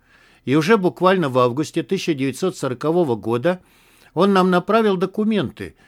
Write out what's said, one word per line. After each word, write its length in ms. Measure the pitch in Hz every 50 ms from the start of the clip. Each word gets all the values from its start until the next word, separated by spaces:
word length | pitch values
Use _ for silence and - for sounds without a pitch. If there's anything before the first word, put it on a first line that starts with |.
| _ _ _ _ _ _ _ _ _
И 120 | 123 135
уже 200 | 160 147 185 233
буквально 540 | 202 180 175 - - 170 185 196 185 160 135
в 100 | 123 127
августе 440 | 123 123 117 147 147 - - 165 156
тысяча 320 | - 190 185 - 175 156
девятьсот 420 | 131 135 135 127 - 190 185 185
сорокового 580 | - 151 131 123 117 - 151 165 180 170 135 117
года 460 | 104 92 110 117 123 131 175 185 180 _ _ _ _ _ _ _ _ _ _ -
он 200 | 156 190 202 196
нам 180 | 185 180 185
направил 460 | 180 180 175 - 208 226 220 208 190
документы – 760 | 180 190 190 - 214 214 220 220 196 139 104 - - 98 80 - _ _